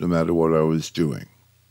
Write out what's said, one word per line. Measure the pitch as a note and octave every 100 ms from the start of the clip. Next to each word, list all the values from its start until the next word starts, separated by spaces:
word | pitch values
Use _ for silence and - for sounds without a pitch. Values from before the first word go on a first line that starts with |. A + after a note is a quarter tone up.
no | F2
matter | E2+ E2
what | E2+ D#2+
I | D#2+
was | D#2 D#2+ -
doing. | - D#2 B1+ - _ _ _ _